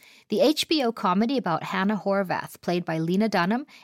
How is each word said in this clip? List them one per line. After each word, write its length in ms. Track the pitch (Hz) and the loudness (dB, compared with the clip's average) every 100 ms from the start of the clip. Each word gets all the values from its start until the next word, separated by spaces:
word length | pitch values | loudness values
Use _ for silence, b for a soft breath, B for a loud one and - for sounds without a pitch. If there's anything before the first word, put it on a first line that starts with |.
| B B B | B B B
the 100 | 208 | 2
H 260 | 226 302 - | 2 2 0
B 160 | 320 | 0
O 100 | 233 | 0
comedy 440 | 226 196 180 233 269 | 0 0 2 2 0
about 280 | 185 160 | -2 -2
Hannah 360 | - 190 190 214 | -2 -2 0 0
Horvath, 560 | 196 196 185 151 - - | 0 0 0 -4 -6 -10
played 240 | - 180 175 | -4 -2 -2
by 120 | 160 | -2
Lena 300 | 165 185 220 | 0 2 2
Dunham, 380 | 196 170 240 294 B | 2 2 0 -4 B